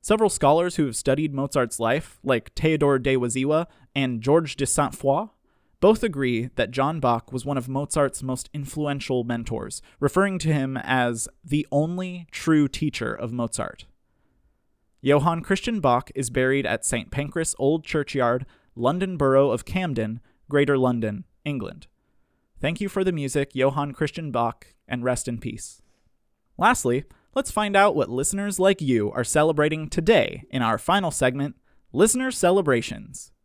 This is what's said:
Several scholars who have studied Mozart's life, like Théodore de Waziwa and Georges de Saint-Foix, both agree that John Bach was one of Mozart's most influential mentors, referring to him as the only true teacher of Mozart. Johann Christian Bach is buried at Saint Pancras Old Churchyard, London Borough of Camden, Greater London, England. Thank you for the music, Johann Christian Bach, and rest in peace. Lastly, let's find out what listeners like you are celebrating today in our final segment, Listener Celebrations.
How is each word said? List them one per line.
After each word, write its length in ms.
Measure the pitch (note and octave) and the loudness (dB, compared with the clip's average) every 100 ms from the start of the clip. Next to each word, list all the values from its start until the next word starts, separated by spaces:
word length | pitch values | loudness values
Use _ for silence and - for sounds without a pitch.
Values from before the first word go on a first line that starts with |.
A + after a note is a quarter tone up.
Several 280 | - G#3+ G#3+ | 2 2 2
scholars 480 | - - D#3 F3+ - | 4 4 4 2 0
who 80 | C#3+ | -2
have 100 | A2+ | 0
studied 380 | - C#3 D#3 | -2 0 0
Mozart's 460 | C#3 C#3 C#3+ B2 - | -4 -2 0 0 0
life, 400 | A2+ C#3 - - | 0 0 -2 -10
like 320 | - B2 - - | -2 0 -2 -2
Théodore 460 | D#3+ D#3 C#3+ C3+ | 0 2 2 2
de 160 | B2+ C3+ | 2 0
Waziwa 500 | B2 C3 C3+ D#3 E3+ _ _ C#3 | 0 -2 0 0 -2 _ _ -4
and 260 | C3 A#2 | -2 -2
Georges 340 | A#2 D#3+ D#3 - | 2 2 2 -4
de 100 | C#3 | -2
Saint-Foix, 640 | - C#3+ - C#3 C#3 G#3+ _ _ _ _ _ | 0 0 0 0 0 -2 _ _ _ _ _
both 240 | F#3+ A3 | 4 6
agree 480 | A#3 C#3 C3 A#2 B2 - | 0 -2 0 0 -2 -2
that 160 | G#2+ | -2
John 300 | B2 C#3 E3 | 0 0 2
Bach 320 | C3 A#2 - | 0 0 -2
was 100 | B2+ | -8
one 140 | C3+ C#3 | -4 -4
of 100 | B2 | -4
Mozart's 560 | C3+ C#3+ D#3 C#3 - | -6 -2 0 0 -2
most 260 | C3 B2+ - | -6 -6 -8
influential 720 | D3+ C#3 D#3 D3 C#3 - B2+ A#2+ | -10 -8 -6 -4 -4 -2 -2 -2
mentors, 560 | A#2+ A#2 A2+ - - - _ | -4 -4 -8 -8 -12 -18 _
referring 400 | C#3+ F3+ G3 F#3 | 0 2 0 0
to 140 | D3+ | 0
him 240 | D3 C3+ C3 | 0 0 -6
as 500 | - C3 B2 A#2 - _ | -2 0 0 -2 -8 _
the 240 | - D3 C#3+ | -2 -2 0
only 560 | C#3+ D#3 F3+ F#3 F3+ E3+ | -2 0 -4 -8 -10 -14
true 380 | - - D#3 C#3+ | -6 2 4 2
teacher 440 | - D3+ - A#2 | 0 -4 -4 -6
of 200 | G#2+ A#2+ | -6 -6
Mozart. 520 | B2 A#2 - - - - _ _ _ _ _ _ _ _ _ _ _ | -4 -4 -4 -8 -10 -20 _ _ _ _ _ _ _ _ _ _ _
Johann 400 | C3 C#3+ D3+ E3 | 2 4 4 -2
Christian 400 | - F#3+ - A3 | -2 -2 0 0
Bach 300 | D3 B2 - - | 2 2 0 -8
is 140 | A#2+ | -4
buried 360 | B2+ B2+ C#3 C3 | 0 2 0 0
at 200 | A2+ - | -4 -2
Saint 260 | A#2+ - | -4 -4
Pancras 440 | C3+ C#3+ E3+ D#3+ - | -6 -4 -4 -4 0
Old 240 | C3+ D#3+ | 0 0
Churchyard, 640 | - D3+ C#3+ C#3 A#2+ B2+ C3 _ _ | -2 -4 -2 0 0 0 -4 _ _
London 440 | - A#2+ F3 F#3+ F3 | -2 0 0 -4 0
Borough 340 | C#3 C3+ C#3 | 4 4 4
of 140 | A#2+ - | 0 -4
Camden, 560 | F#3 F3+ A#2+ G#2+ A#2 _ _ _ | -4 -2 -2 -4 -6 _ _ _
Greater 300 | C#3+ C#3+ C#3 | 2 2 4
London, 480 | B2+ A#2+ A2 G#2 - _ | 2 2 -2 -6 -12 _
England. 440 | D3 C#3 G2+ - - _ _ _ _ _ _ - | -8 -6 -8 -12 -20 _ _ _ _ _ _ -6
Thank 180 | C#3+ E3 | -6 -4
you 80 | G3+ | -4
for 160 | G3 | -2
the 80 | F#3 | 0
music, 420 | E3+ C#3 D3 C#3 | 0 -2 -2 -2
Johann 380 | C3 C3+ C#3 C#3+ | 2 2 2 -6
Christian 400 | C3 D3+ - D#3 | -4 -4 -4 -6
Bach, 360 | A#2+ A#2 - - _ _ | -2 -2 -4 -20 _ _
and 160 | B2 | -4
rest 240 | B2 B2 - | -2 -2 -4
in 120 | A#2 | -6
peace. 420 | A#2 A2 - - _ _ _ _ _ _ _ - | -8 -10 -14 -18 _ _ _ _ _ _ _ 2
Lastly, 460 | G3 B3 B2 B2 - _ _ - | 2 4 0 -2 -4 _ _ -6
let's 160 | C#4 | -4
find 240 | - G#3 G3 | -2 2 6
out 220 | G3+ D3+ | 6 4
what 120 | - | -2
listeners 500 | B2 C#3+ G3 G3+ F#3 | -2 -2 -2 -4 2
like 200 | F#3 G3 | 2 2
you 320 | C#3+ A#2+ G#2 | 2 2 2
are 140 | - A#2 | -2 0
celebrating 640 | D#3 D#3 D3+ D3+ D#3 D3+ | 2 2 2 0 0 -4
today 560 | - E3 G#3+ - - - | -2 4 4 4 -4 -8
in 120 | C3 | -2
our 160 | A2+ A2 | 0 0
final 340 | - F#3+ F3+ | 0 0 0
segment, 460 | - B2+ C3 C#3+ - _ _ _ | 0 0 0 -6 -8 _ _ _
Listener 400 | B2+ F3+ B3 C4 | 2 2 4 -2
Celebrations. 1040 | B3+ F3+ G3 D#3 B2 - A2+ G2+ - - _ | 0 2 4 2 0 0 -10 -14 -20 -20 _